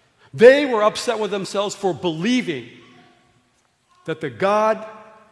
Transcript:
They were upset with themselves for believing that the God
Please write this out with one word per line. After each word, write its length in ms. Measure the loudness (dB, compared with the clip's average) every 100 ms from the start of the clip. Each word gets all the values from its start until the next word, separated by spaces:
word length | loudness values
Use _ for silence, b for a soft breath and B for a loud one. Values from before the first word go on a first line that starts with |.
| b b b
They 320 | 6 8 8
were 180 | 4 0
upset 360 | 0 -2 -4 -4
with 120 | -4
themselves 440 | -6 -6 -6 -6
for 180 | -4 -4
believing 800 | -4 -4 -4 -2 -2 -2 -8 -10 -20 -20 -20 -20 _ _ _ _ _ _ _ _ _ -12
that 160 | -10
the 80 | -10
God 560 | -4 0 2 0 -2 -8 -20 -20 -20 -20